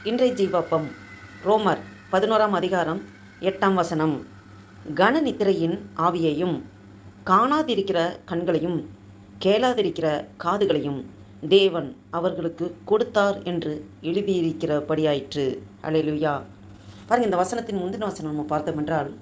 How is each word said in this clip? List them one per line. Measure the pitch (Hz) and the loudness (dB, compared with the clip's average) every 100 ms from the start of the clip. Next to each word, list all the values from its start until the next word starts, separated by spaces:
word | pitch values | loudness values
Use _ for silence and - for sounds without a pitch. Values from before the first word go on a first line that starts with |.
இன்றைய | 208 247 254 | -2 2 2
ஜீவாப்பம் | 196 190 175 165 160 151 - - - - - | 2 0 0 0 -2 -2 -10 -20 -20 -20 -6
ரோமர் | 180 214 202 151 - - - | 2 2 2 0 -4 -20 -2
பதினோராம் | 190 214 220 214 | 0 2 2 4
அதிகாரம் | 185 180 185 156 180 - - - - | 2 0 0 0 -4 -8 -20 -20 -4
எட்டாம் | 185 185 196 | -4 2 2
வசனம். | 185 165 160 156 135 - - - - - - - | 2 2 0 0 0 -6 -20 -20 -20 -20 -18 -8
"கன | 151 202 302 | 2 4 4
நித்திரையின் | 277 - 196 185 165 196 - - | 0 0 2 2 0 -2 -8 0
ஆவியையும் | 170 175 165 147 180 143 - - - - - - - | 0 2 0 0 -2 -2 -6 -20 -20 -20 -20 -12 2
காணாதிருக்கிற | 190 254 302 311 202 196 180 170 - | 4 4 2 0 -2 0 0 0 -4
கண்களையும் | - 170 170 160 170 165 - - - - - - | -6 -4 0 0 0 -4 -6 -16 -20 -20 -20 -2
கேளாதிருக்கிற | 190 214 254 247 190 - 156 147 - - | 2 2 2 2 -2 0 -2 -2 -6 -6
காதுகளையும் | 170 202 196 151 147 139 - - - - 156 | -2 0 2 2 0 -6 -8 -18 -20 -12 4
தேவன் | 196 190 165 139 - - | 6 6 0 -6 -12 -8
அவர்களுக்கு | 165 180 170 165 - 165 - | -4 -2 -2 -6 -4 -8 -8
கொடுத்தார் | - 214 233 214 202 196 | 0 0 2 2 2 0
என்று | - 175 156 151 - - | -4 -4 -4 -6 -10 -10
எழுதியிருக்கிறபடியாயிற்று." | 156 185 202 185 165 - 160 147 147 156 156 143 135 147 131 - - - | -2 -2 0 0 0 -2 0 -2 0 0 2 0 -2 -2 -2 -2 -12 -12
அல்லேலூயா. | 151 156 156 151 156 143 113 - - - - - - | 0 0 0 0 0 -2 -8 -20 -20 -20 -20 -20 -2
பாருங்க, | 240 | 0
இந்த | 226 180 | 2 2
வசனத்தின் | 185 233 226 202 | 0 -2 -4 -4
முந்தின | 180 202 | -2 -4
வசனம் | 208 - 156 | -6 -4 -6
நம்ம | 151 | -6
பார்த்தோம் | 147 151 151 151 | -2 -2 -2 -4
என்றால் | 151 160 135 - | -2 -2 -2 -10